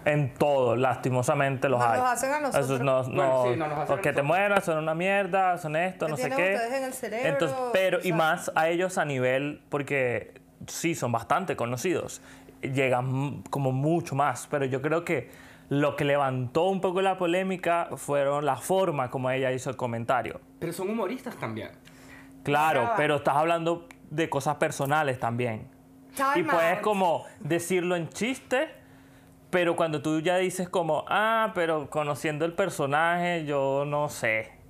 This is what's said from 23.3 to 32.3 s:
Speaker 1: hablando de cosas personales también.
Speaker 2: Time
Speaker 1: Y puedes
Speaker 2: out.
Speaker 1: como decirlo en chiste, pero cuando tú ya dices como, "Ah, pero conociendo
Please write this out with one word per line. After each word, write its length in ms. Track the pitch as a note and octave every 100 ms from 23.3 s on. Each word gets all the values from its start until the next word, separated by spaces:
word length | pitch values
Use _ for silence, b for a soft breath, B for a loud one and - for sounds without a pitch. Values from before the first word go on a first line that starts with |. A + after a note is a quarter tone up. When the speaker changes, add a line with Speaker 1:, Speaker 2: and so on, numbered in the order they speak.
| C#3
Speaker 1:
hablando 520 | E3 E3+ E3 E3+ - - -
de 200 | D3+ D#3
cosas 240 | C#3+ D3+ D3
personales 640 | D#3+ - C#3 D3+ D3 B2
también. 480 | A#2 A#2+ B2 A2 - - - - - -
Speaker 2:
Time 240 | C4+ D4
Speaker 1:
Y 40 |
puedes 300 | D#4+ E4 E4 F3+
Speaker 2:
out. 40 |
Speaker 1:
como 420 | G#3 G3+ F#3 C#3+ - -
decirlo 560 | D3 E3+ E3+ F#3 F3 F3
en 140 | D#3+
chiste, 580 | - A3 C4 - B3+ D#4 - B B B B B - -
pero 260 | F3+ E3+ E3+
cuando 240 | E3 D3+
tú 180 | D3+ D#3
ya 160 | D#3 F3+
dices 300 | F#3 F3+ -
como, 340 | G3 E3 D3+ -
"Ah, 420 | F#3 A3 A3+ A3 F#3
pero 340 | E3 D#3 C#3
conociendo 540 | D3+ D3 C3+ D#3+